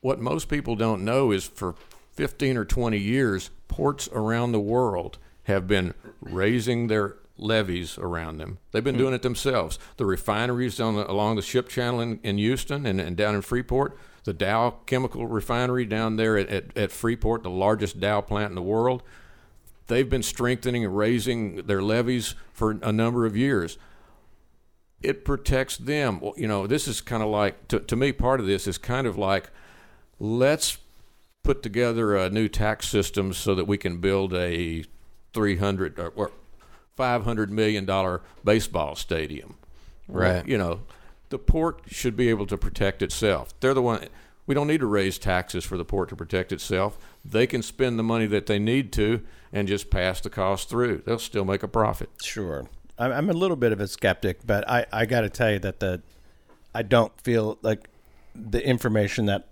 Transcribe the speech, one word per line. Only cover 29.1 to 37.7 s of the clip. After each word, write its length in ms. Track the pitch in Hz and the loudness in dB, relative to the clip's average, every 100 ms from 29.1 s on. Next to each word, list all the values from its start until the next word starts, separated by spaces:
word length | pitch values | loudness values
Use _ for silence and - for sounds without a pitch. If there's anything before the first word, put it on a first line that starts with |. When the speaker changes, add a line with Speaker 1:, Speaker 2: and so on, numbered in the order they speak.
| 95 | 0
Speaker 1:
like, 320 | 98 98 - - - - - - - _ | 2 2 0 -20 -20 -20 -20 -20 -20 _
let's 580 | 104 113 131 151 - - - - - _ _ _ | -4 2 4 4 0 -4 -12 -20 -20 _ _ _
put 180 | - 135 | 0 0
together 540 | 117 104 120 117 110 101 | 0 0 2 2 2 4
a 140 | 92 | 2
new 180 | 101 110 | 2 0
tax 400 | - 104 107 - | 2 0 0 0
system 440 | 107 95 - 95 | 2 2 0 -2
so 200 | 95 - | 0 0
that 120 | 95 90 | 0 2
we 120 | 101 | 0
can 200 | 95 87 | 0 -2
build 360 | 95 98 98 | 0 2 0
a 500 | 90 90 85 85 82 - - - - - | 0 0 -2 -2 -4 -8 -14 -20 -20 -10
three 240 | - 104 90 | 0 2 4
hundred 420 | 101 98 90 73 | 2 0 -2 -4
or, 100 | 85 92 | -8 -4
or 160 | 104 - - - - - _ - | -6 -6 -20 -20 -20 -20 _ -2
five 280 | 127 120 | 0 2
hundred 280 | 110 113 104 | 0 0 0
million 340 | 104 110 | 2 2